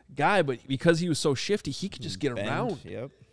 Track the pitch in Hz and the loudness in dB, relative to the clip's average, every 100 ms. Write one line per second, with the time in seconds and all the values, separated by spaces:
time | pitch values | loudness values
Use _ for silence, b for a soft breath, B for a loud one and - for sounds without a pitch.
0 | b 135 156 202 139 120 135 135 165 165 | b 0 4 4 2 -2 -2 2 4 4
1 | 175 147 156 131 - 208 147 - 202 - | 4 2 2 0 0 -2 -2 -6 -8 -8
2 | 139 92 139 117 104 160 233 151 85 98 | -10 -4 -2 -2 -2 -2 -2 -6 -8 -10
3 | 139 - - | -10 -14 -20